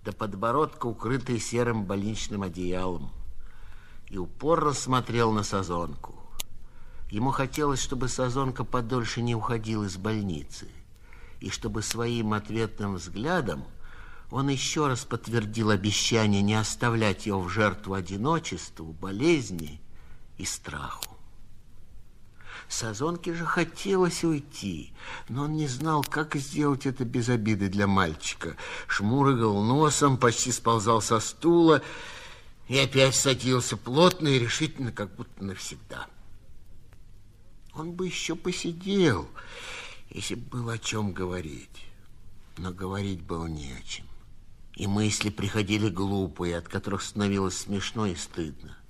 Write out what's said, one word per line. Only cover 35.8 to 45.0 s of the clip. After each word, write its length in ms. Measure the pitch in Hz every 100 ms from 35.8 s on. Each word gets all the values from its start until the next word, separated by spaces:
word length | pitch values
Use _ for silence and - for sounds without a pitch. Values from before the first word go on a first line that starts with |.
| - - - - - - - - - - - - - - - - - - -
Он 180 | - 160
бы 140 | 175 185
ещё 280 | - -
посидел, 960 | 165 185 180 175 165 190 202 170 98 - - - - - - - - -
если 260 | - 101
бы 240 | 104 120 123
было 140 | 117
о 60 | 113
чём 340 | - 110 104
говорить, 760 | 90 90 90 78 71 - - - - - - - - - -
но 160 | 90
говорить 500 | 90 92 98 101 92
было 240 | 82 85 82
не 260 | 78 71
о 100 | 67
чем. 240 | - - - - - - - - -
И 120 | - 101
мысли 420 | 101